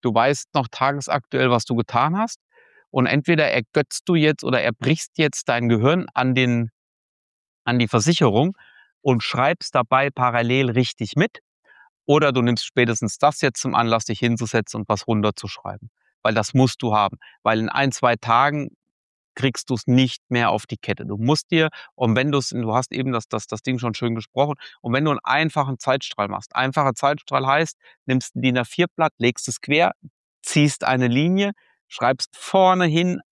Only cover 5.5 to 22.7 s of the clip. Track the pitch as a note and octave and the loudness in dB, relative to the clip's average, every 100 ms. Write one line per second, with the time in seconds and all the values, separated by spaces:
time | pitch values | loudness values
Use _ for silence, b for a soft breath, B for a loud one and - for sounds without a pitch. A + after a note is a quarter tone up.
5.5 | A#2+ A#2+ A#2 A#2+ F3 F3 - B2+ B2+ B2+ | -2 2 2 2 2 -2 -2 0 2 2
6.5 | A#2+ A2+ _ _ _ _ _ _ _ _ | 2 -2 _ _ _ _ _ _ _ _
7.5 | _ - B2 A#2 A#2+ A2 F3 C3 G#2 D#3 | _ -2 0 2 2 2 2 2 4 0
8.5 | G3 b b b b C#3+ A#2+ - - C3+ | -2 b b b b -2 0 -2 0 0
9.5 | F3 - C#3 A#2+ C3 C#3 C#3 B2+ A#2+ A#2 | 0 -2 -2 0 0 0 0 0 0 0
10.5 | B2+ C3 A#2 B2 - A2 - F3 - _ | 2 2 0 -2 -2 -6 0 -2 -2 _
11.5 | _ b b b _ - D3 D3 B2+ A#2+ | _ b b b _ 2 2 4 2 2
12.5 | A#2 - - A#2+ A2+ G#2+ - D3 D3+ C#3+ | 0 -2 0 0 0 -4 0 0 2 -2
13.5 | - C3+ - A#2 A2+ - A2 A#2+ A#2 A#2 | -2 -2 0 2 0 -2 -2 0 -2 0
14.5 | A#2 G#2 A2+ G#2 G#2 - A2 G#2 G2+ G#2 | -2 -2 -8 -4 -4 0 0 0 -2 -10
15.5 | - - G2+ A2+ _ _ _ - A2 G#2 | -12 -14 -14 -16 _ _ _ 0 0 0
16.5 | C3+ C3 - B2 G#2+ G2+ - B B - | 4 2 2 0 2 0 -2 B B 0
17.5 | A2 A2 - C#3 - B2 A#2+ - A#2 C#3 | 0 0 0 -2 0 0 0 2 4 4
18.5 | D3 C#3+ _ _ _ _ _ _ - C3+ | 0 -8 _ _ _ _ _ _ -4 -2
19.5 | A#2 - B2 - B2 C3 - _ B2 A#2 | -2 -6 -6 2 2 2 -2 _ -2 0
20.5 | G2+ - - - G#2 - G#2 A#2 D3+ - | -2 -4 -12 -6 -8 -6 -4 0 -2 0
21.5 | E3 D#3+ B B _ B2 A2+ C#3 C#3+ B2+ | 0 0 B B _ 0 2 2 0 -2
22.5 | B2 A2+ | -6 -2